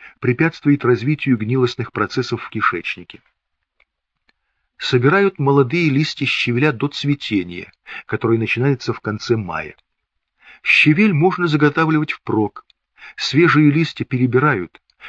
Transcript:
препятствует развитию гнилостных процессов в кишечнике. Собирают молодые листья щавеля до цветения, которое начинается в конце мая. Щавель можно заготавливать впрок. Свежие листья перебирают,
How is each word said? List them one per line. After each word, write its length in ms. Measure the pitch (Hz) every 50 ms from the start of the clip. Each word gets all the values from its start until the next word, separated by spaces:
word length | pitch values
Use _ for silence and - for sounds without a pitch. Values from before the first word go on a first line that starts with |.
| - - - -
препятствует 640 | - 123 120 - 160 165 - - - 143 143 143 -
развитию 540 | 120 123 113 113 143 156 - - 139 127 107
гнилостных 540 | 107 110 127 131 127 120 - - 113 -
процессов 500 | - - 104 98 - - 123 - 120 104
в 80 | - -
кишечнике. 720 | - 110 101 - - 85 - - - 90 87 - - - _ _ _ _ _ _ _ _ _ _ _ _ _ _ _ _ _ _ _ _ _ _ _ _ _ _ _ _ _ _ _ -
Собирают 600 | - - - 123 120 143 175 196 202 196 - -
молодые 540 | 139 139 139 143 135 120 143 175 170 151
листья 340 | 131 139 156 - - - 135
щавеля 460 | 120 - - - 123 120 120 147 156
до 160 | 135 107 139 143
цветения, 840 | - - - 143 143 143 - - 107 95 90 87 87 90 90 - _ _ _ - - - - -
которое 320 | - - - 113 117 113
начинается 540 | 110 107 - 113 127 143 135 120 - - 117
в 80 | -
конце 340 | - 110 104 107 - - 117
мая. 400 | 113 101 85 80 78 76 78 - _ _ _ _ _ _ _ _ _ _ _ _ _ _ - - _ -
Щавель 500 | - - - - 151 156 170 214 220 185
можно 320 | 143 165 185 175 180 175
заготавливать 680 | 165 147 147 151 147 151 165 160 156 160 151 151 - -
впрок. 520 | - - - - 110 107 101 - - - _ _ _ _ _ _ _ - - -
Свежие 540 | - - - - 143 175 160 131 151 156 147
листья 360 | 143 160 165 - - - -
перебирают, 760 | - - 123 127 120 110 123 147 151 131 95 87 82 - - _ _ _ _ -